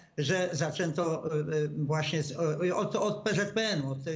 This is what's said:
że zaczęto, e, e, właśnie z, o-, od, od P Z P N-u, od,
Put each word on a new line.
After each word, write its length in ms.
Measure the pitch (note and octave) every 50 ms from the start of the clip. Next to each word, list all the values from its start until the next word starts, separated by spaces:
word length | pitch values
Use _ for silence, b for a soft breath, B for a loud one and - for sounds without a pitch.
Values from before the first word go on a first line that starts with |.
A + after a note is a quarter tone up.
| B B B -
że 300 | D3 D3 F#3 F#3 F3+ - -
zaczęto, 840 | D3+ E3+ D3+ - - F#3 E3 D3 E3 E3+ E3 D#3+ D#3+ - D#3+ D#3+
e, 40 | D3+
e, 300 | D3+ D3+ D#3 D3+ D3+ D3
właśnie 540 | D3+ D#3 D3+ C3+ D#3 D#3 D3+ - - D#3+ D3
z, 100 | - -
o-, 440 | - E3+ D#3 D3 - F3+ F3+ F#3
od, 200 | G3+ G#3 G#3 -
od 260 | G#3+ G#3 G#3 G#3 - -
P 120 | A3 G3+
Z 180 | F3 G3+ - -
P 80 | A3
N-u, 300 | A3 G#3+ G3 D#3 C#3 C3+
od, 80 | C3+ C3+ C3+ E3+ D#3+